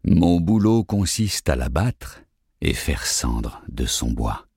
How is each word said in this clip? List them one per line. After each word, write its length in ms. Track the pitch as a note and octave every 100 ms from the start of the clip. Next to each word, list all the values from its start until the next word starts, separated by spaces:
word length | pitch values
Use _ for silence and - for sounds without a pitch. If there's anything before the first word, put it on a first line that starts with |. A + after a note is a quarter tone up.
Mon 340 | - E2+ F2 F2
boulot 440 | E2+ A2 G#2 A2+
consiste 640 | - G2+ F#2 - G#2+ - -
à 60 |
la 140 | B1+ B1+
battre 520 | C2 A#2+ - - - _ _ _ _
et 120 | -
faire 320 | - - C2+
cendre 560 | - - A#1+ A1+ A1+ - -
de 160 | A#1+
son 260 | B1 - A#1
bois. 360 | A#1 A1 G1+ -